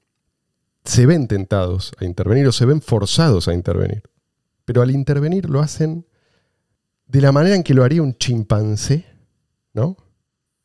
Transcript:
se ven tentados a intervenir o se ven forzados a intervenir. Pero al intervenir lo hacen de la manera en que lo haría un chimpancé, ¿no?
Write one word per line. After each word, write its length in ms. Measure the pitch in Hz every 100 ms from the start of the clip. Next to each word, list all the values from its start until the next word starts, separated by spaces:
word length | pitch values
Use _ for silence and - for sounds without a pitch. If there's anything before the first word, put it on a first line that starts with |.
| _ _ _ _ _ _ _ _ -
se 160 | -
ven 240 | 123 170 120
tentados 640 | 101 95 101 90 92 - -
a 80 | 92
intervenir 400 | 87 90 123 139
o 60 |
se 120 | -
ven 160 | 120 151
forzados 680 | - 110 98 - 165 92 87
a 60 |
intervenir. 500 | 87 90 92 95 107 - _ _ _ _ _
Pero 160 | - 123
al 100 | 123
intervenir 600 | 139 135 143 151 190 175
lo 100 | 139
hacen 460 | 151 - 156 165 - _ _ _ _ _ _ _ _ _ -
de 140 | 139
la 100 | 139
manera 260 | 143 175 196
en 60 |
que 120 | 160
lo 100 | 131
haría 180 | 123 165
un 120 | 143
chimpancé, 880 | - - 117 104 107 107 104 - 147 - _ _ _ _ _ _
¿no? 240 | 104 147 190 _ _ _ _ _ _